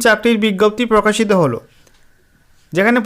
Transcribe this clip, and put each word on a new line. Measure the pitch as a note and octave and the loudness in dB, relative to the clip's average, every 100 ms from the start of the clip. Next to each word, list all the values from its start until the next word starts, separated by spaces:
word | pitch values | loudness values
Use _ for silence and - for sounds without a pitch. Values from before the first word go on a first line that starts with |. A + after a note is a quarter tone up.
চাকরির | A#3 G#3+ A#3 A3+ | 2 2 0 0
বিজ্ঞপ্তি | G#3+ F#3 G#3+ G#3+ A#3 | 0 0 0 0 0
প্রকাশিত | A3 G#3 G#3 G#3+ F#3+ | 0 0 0 0 0
হলো, | D3 A2+ - _ _ _ _ _ _ _ _ _ _ | 0 -2 -12 _ _ _ _ _ _ _ _ _ _
যেখানে | D#3+ G#3 A#3+ | -2 0 0